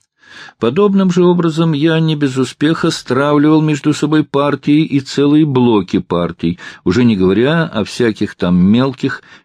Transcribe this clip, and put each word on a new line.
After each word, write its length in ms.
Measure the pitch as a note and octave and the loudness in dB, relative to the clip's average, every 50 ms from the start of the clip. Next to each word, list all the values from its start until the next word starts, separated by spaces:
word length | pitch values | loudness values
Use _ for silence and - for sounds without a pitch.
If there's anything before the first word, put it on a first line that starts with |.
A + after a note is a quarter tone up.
| _ _ _ _ _ - - - - - - _ | _ _ _ _ _ -20 -20 -20 -20 -20 -8 _
Подобным 520 | A2+ A#2 C3+ F#3 G#3 G#3 G3 G3 F#3+ F#3 | -4 -2 0 2 2 2 2 2 2 2
же 120 | F3 F3+ F3 | 2 2 2
образом 500 | F3+ F3+ F3 E3+ E3 D3 D#3+ E3 E3 D3+ | 4 2 2 0 -2 -2 0 0 0 0
я 260 | C#3 D3+ E3 D#3+ D#3+ | 0 0 0 0 0
не 160 | D#3+ D#3+ D#3 | 0 0 0
без 220 | D3 D3 C3+ B2+ | -2 -2 -2 -2
успеха 540 | C3 C3 B2 - - D3 D3+ E3 D#3+ - E3 | -2 -4 -4 -2 -2 -2 -2 0 0 -2 -4
стравливал 720 | D#3+ - - - B2 C3 C#3+ D3 D3 D3 C#3+ D#3 D#3 D#3 | -4 -6 -6 -4 -2 -2 0 2 2 2 2 4 2 2
между 320 | D#3 D#3 D3 C#3 - D3+ C#3+ | 2 0 -2 -2 -2 -2 -2
собой 300 | - D3+ C#3+ D#3 D#3 D3+ | -2 -2 0 0 0 -2
партии 600 | - - C#3 C#3+ D3 C#3+ C#3 - D3 D3 D3+ D#3+ | -2 -2 -2 -2 -2 -4 -4 -2 0 0 0 0
и 160 | - - C#3 | 0 -2 -4
целые 460 | C3 - - C#3 C#3+ C#3+ D3 D3+ D#3+ | -4 -4 -2 -2 0 2 2 2 2
блоки 540 | D3 C3 B2+ B2 A#2+ A2+ G2+ F2+ - - F#2 | 2 2 2 2 2 2 0 0 0 -2 -4
партий, 600 | F2 - F2 E2+ F2 E2+ E2+ - - E2+ F2 - - - - - - | -2 -2 -4 -4 -4 -4 -6 -4 -4 -4 -4 -6 -10 -18 -20 -6 -4
уже 200 | F2+ F#2 A#2+ B2 | -2 0 2 2
не 120 | A#2 A2 | 2 2
говоря 480 | F#2 F#2 F#2 F#2+ G#2+ A#2+ C#3+ D#3+ E3+ D#3+ | 2 2 2 2 2 2 0 0 0 -2
о 200 | - - A2 G2 | -4 -4 -6 -6
всяких 520 | - - - B2 A2+ G#2 - G#2+ - - | -6 -4 -2 -2 -2 -2 -2 -6 -8 -6
там 220 | - G2 F2 F2+ | -4 -2 0 2
мелких, 680 | F2+ F2+ G2 G#2+ A#2+ C3 C#3 B2+ - - C3 - - - - - - | 2 2 2 2 2 0 -2 -4 -4 -6 -6 -6 -8 -14 -20 -20 -20